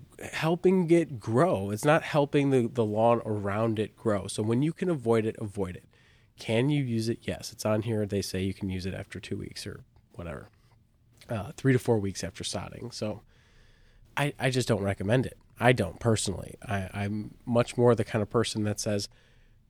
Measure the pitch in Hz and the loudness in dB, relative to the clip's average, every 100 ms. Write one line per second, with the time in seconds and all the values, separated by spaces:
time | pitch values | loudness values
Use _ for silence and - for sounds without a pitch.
0 | - - - - 160 143 185 185 160 170 | -14 -16 -12 -4 0 2 4 4 6 4
1 | 160 123 110 117 175 107 101 104 147 156 | 4 -4 0 4 4 2 -2 0 4 2
2 | - 156 143 151 139 135 117 123 107 104 | 2 0 2 2 4 4 2 0 0 4
3 | 117 117 113 104 101 104 113 107 104 _ | 4 4 2 -2 -2 0 0 0 -2 _
4 | 113 101 98 - 107 120 151 - 185 156 | -2 0 -2 -4 0 2 0 0 -2 -2
5 | 113 113 110 - 107 98 90 85 - _ | 2 2 2 -4 -8 -6 -6 -6 -18 _
6 | _ _ _ - - 113 139 147 127 113 | _ _ _ -14 0 2 2 0 0 -2
7 | 110 117 - 90 - - 107 107 117 107 | -2 -4 -6 -8 -10 -6 -2 0 0 -2
8 | 101 101 - 95 95 92 98 92 92 95 | -2 -2 -4 -4 -4 -4 -6 -6 -6 -8
9 | 101 95 - 101 95 - 101 - - _ | -10 -14 -10 -10 -10 -12 -14 -14 -18 _
10 | _ - 85 - - _ _ _ _ _ | _ -14 -12 -12 -16 _ _ _ _ _
11 | _ _ - 110 98 - 135 127 - 113 | _ _ -10 -8 -8 -2 2 2 2 0
12 | 98 92 85 - - 101 - - 117 - | 0 -6 -10 -8 -8 -8 -10 -12 -14 -8
13 | 107 - _ _ _ _ _ _ _ _ | -8 -8 _ _ _ _ _ _ _ _
14 | _ - 143 - 131 127 117 107 98 98 | _ -4 -4 -2 -2 0 0 0 0 -2
15 | 95 127 98 - _ - 117 123 87 - | 2 2 0 -6 _ 2 4 4 2 0
16 | 117 110 - 87 - - - 101 92 101 | 0 2 0 -6 -8 -12 -6 -4 -4 -4
17 | 101 107 113 - - 117 120 - 120 113 | -4 -4 -8 -12 0 2 2 4 4 4
18 | 110 113 101 120 107 110 104 104 110 104 | 2 -2 0 0 0 0 -2 -2 -2 -2
19 | - - _ _ _ _ | -4 -14 _ _ _ _